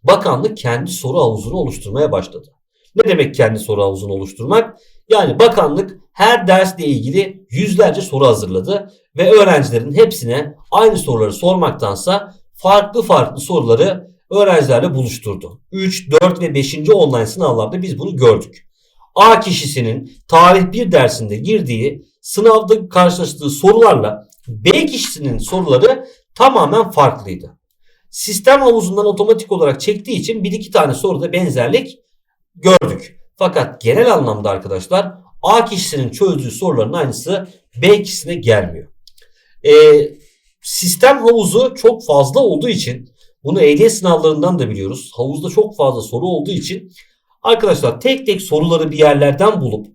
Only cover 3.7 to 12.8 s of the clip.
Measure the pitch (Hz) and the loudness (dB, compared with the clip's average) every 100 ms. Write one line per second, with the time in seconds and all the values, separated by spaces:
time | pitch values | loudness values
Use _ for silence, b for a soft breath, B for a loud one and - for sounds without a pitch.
3.7 | 101 98 95 101 95 95 - 123 214 226 | -4 -2 -4 -8 -10 -10 -12 -2 0 -2
4.7 | b b b - 214 156 - 233 226 151 | b b b -6 -4 -2 2 2 4 0
5.7 | 170 190 - _ - 214 240 180 190 185 | -2 -6 -14 _ -2 2 2 2 2 2
6.7 | 170 147 123 120 180 190 - _ 127 208 | -2 -4 -4 -2 -2 -4 -10 _ -6 0
7.7 | 185 202 196 185 135 135 104 98 92 127 | 2 2 0 -6 0 2 2 -2 -6 -4
8.7 | 202 B B B 143 190 214 196 151 120 | -6 B B B -2 4 6 6 2 0
9.7 | 113 135 147 - - 120 131 147 - - | -4 -2 2 2 0 -6 -6 -6 -14 -2
10.7 | 208 220 196 135 113 104 - 175 185 147 | 2 4 2 -2 -2 -2 -2 -2 0 -2
11.7 | - 107 98 175 196 B B _ _ 185 | -4 -6 -4 -4 -4 B B _ _ 2
12.7 | 202 | 2